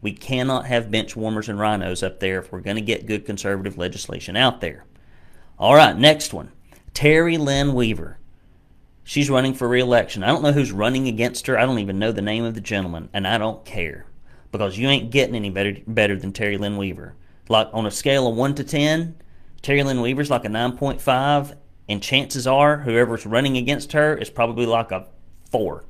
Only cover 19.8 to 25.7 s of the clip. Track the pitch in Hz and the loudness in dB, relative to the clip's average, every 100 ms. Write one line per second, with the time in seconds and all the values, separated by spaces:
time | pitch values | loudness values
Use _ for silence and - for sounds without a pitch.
19.8 | 139 131 117 135 147 123 107 104 123 123 | 2 0 0 -2 0 0 0 -2 -2 -2
20.8 | 139 123 - 131 139 147 139 - - - | -4 -2 2 2 4 2 0 -12 -20 -20
21.8 | - 104 - 135 123 135 123 135 147 147 | -6 -6 2 2 2 -4 2 6 6 4
22.8 | 120 117 120 113 107 117 139 131 120 143 | 2 4 4 2 0 0 2 0 0 -2
23.8 | - 151 151 151 - - 117 117 120 117 | 0 2 2 2 -6 -2 0 2 2 2
24.8 | 113 95 - - - - - 120 98 | 0 -6 -8 -20 -20 -20 -4 -2 -2